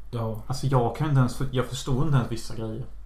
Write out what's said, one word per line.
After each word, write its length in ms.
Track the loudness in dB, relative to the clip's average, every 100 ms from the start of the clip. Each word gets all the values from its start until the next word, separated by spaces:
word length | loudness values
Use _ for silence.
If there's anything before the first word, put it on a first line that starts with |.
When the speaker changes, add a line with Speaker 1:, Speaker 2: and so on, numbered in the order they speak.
| -8
Speaker 1:
Ja. 300 | -4 -4 -6 -4
Speaker 2:
Alltså, 200 | -2 2
jag 280 | 2 2 0
kan 120 | 2
inte 100 | 4
ens... 220 | 4 2 -2
Jag 140 | 0 -2
förstod 400 | -4 0 2 4
inte 120 | 4
ens 140 | 2
vissa 240 | -4 -6 -6
grejer. 300 | -6 -6 -8 -10